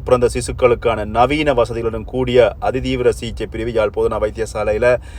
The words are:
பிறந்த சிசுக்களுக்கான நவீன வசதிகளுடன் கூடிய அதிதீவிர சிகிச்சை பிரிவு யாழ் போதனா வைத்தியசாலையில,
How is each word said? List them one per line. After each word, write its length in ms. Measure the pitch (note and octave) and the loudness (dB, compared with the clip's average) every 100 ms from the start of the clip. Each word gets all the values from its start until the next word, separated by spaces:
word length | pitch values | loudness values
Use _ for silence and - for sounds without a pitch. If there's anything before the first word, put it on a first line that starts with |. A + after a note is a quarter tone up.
பிறந்த 240 | - B2 B2 | 4 4 2
சிசுக்களுக்கான 760 | B2 B2 B2 B2+ A#2 A#2+ G#2+ | 0 -6 0 2 2 0 -2
நவீன 500 | G#2+ A2+ B2+ D3+ D3 | -2 2 2 2 2
வசதிகளுடன் 500 | A#2+ A#2 A2+ A2+ A2 | 2 0 0 -4 -6
கூடிய 520 | G#2 B2+ B2 B2 A2 - | -6 -4 2 4 4 2
அதிதீவிர 480 | G2+ B2+ B2+ C3 A#2+ | -4 -2 -2 0 0
சிகிச்சை 380 | - A#2 - G#2 | 0 -4 -8 -8
பிரிவு 260 | A2 A#2 | -6 -4
யாழ் 180 | A2+ G2+ | 0 0
போதனா 280 | A2 A2+ A2 | 0 -2 0
வைத்தியசாலையில, 800 | G#2+ A2 A2 A2 G#2 G#2 A#2+ B2 - | -2 -2 -6 -4 -2 2 2 2 -2